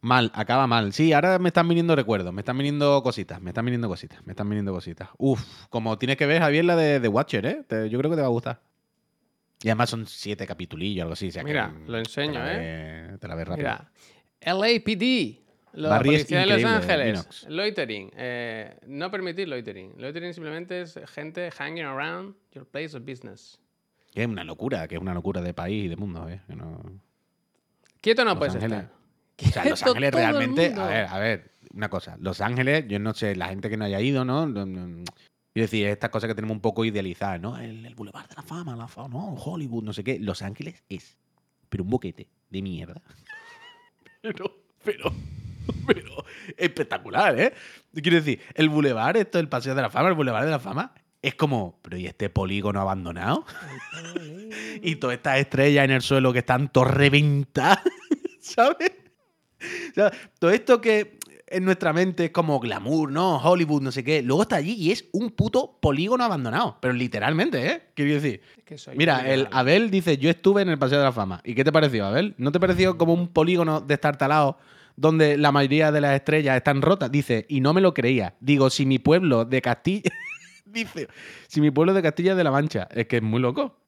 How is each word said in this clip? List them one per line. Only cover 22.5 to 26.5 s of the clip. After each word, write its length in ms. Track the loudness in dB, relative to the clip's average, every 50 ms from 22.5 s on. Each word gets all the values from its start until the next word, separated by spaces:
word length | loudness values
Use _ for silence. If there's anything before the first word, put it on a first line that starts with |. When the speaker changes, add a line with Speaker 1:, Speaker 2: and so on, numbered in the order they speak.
| _
Speaker 2:
your 120 | -20 -20
place 320 | _ _ -12 -12 -10 -12 -14
of 80 | -14
business. 540 | -14 -16 -14 -16 -20 -20 -20 -20 -20 _ _ _ _ _ _ _ _ _ _ _ _ _
Speaker 1:
Que 80 | -6 -4
es 40 | -4
una 160 | -4 -8 -10
locura, 440 | -12 -12 -8 -6 -4 -4 -4 -6 -6
que 80 | -8
es 60 | -8
una 120 | -6 -6 -6
locura 280 | -4 -4 -4 -4 -4
de 120 | -6 -6 -8
país 320 | -8 -6 -6 -6 -4 -6
y 20 | -6
de 60 | -6
mundo, 320 | -8 -8 -10 -8 -10 -12 -12
¿eh? 140 | -14 -16 -16
Que 80 | -18